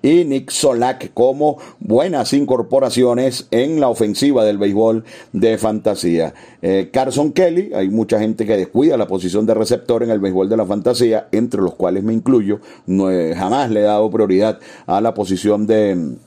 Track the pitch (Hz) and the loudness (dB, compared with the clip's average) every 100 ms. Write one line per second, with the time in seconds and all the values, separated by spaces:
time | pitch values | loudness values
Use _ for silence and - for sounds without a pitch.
0 | 139 170 160 135 131 - 147 120 123 127 | 4 2 2 -4 -4 -2 0 2 -2 -4
1 | - - 123 139 151 143 - - 104 117 | -10 0 0 2 -2 -2 -14 -14 0 0
2 | 175 151 110 139 143 127 - 135 131 127 | 2 -2 0 0 2 -2 0 0 0 2
3 | 123 120 131 120 - 117 139 156 135 110 | 2 2 -2 -4 -4 -2 0 0 0 0
4 | 107 98 139 131 107 104 101 101 113 113 | -2 0 2 2 2 2 0 2 2 0
5 | 110 - - 92 113 110 110 107 107 101 | -6 -20 -10 0 0 2 -2 -2 -2 -2
6 | 90 85 80 - - - 87 98 87 127 | 0 0 -2 -6 -20 -8 -2 -2 0 -2
7 | 131 123 147 156 180 170 202 101 95 107 | -2 -2 -2 2 2 0 -4 -4 -2 -2
8 | 104 107 107 110 107 104 92 117 151 131 | 0 0 0 -2 -2 -2 0 2 2 2
9 | 90 95 90 98 110 107 110 117 - 117 | -2 -2 -2 0 0 0 0 -2 0 -2
10 | 117 110 95 92 95 113 95 104 120 117 | 0 0 0 0 0 0 -2 -2 -2 0
11 | 117 110 - 104 120 104 92 - 92 95 | 2 0 -2 -2 -2 -2 -2 -2 -2 -2
12 | 104 113 127 131 98 101 - - - 95 | -2 -2 2 2 2 -4 -8 -16 -2 0
13 | 95 92 80 85 95 127 127 107 104 104 | 2 0 -2 -4 -2 -2 0 0 2 2
14 | 110 107 101 92 107 107 - - - 95 | 0 0 2 2 2 -2 -12 -18 -4 0
15 | 113 107 95 92 104 104 107 110 104 92 | 0 -2 -4 -2 0 0 2 2 2 0
16 | 78 62 | -6 -10